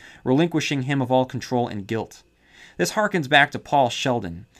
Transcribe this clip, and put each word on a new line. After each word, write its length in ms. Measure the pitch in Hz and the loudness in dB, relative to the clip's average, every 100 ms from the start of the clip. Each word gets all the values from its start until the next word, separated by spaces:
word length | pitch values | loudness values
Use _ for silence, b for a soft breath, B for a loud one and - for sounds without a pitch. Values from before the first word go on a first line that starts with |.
| B B | B B
relinquishing 600 | 123 135 170 160 - 139 | 2 2 4 0 0 -2
him 200 | 127 139 | 0 -2
of 80 | 127 | 2
all 140 | 131 | 2
control 440 | 127 123 - 123 120 | 0 -4 -4 -2 -2
and 180 | 104 98 | -4 -4
guilt. 360 | 110 - - _ b b b b - | -4 -6 -12 _ b b b b -4
This 160 | 175 | -2
harkens 360 | - 208 185 131 | 0 0 -2 2
back 220 | 143 143 | 4 4
to 60 | - | 0
Paul 320 | - 147 123 | 0 2 2
Sheldon, 560 | - 135 120 95 85 - | 0 -2 -2 -4 -10 -16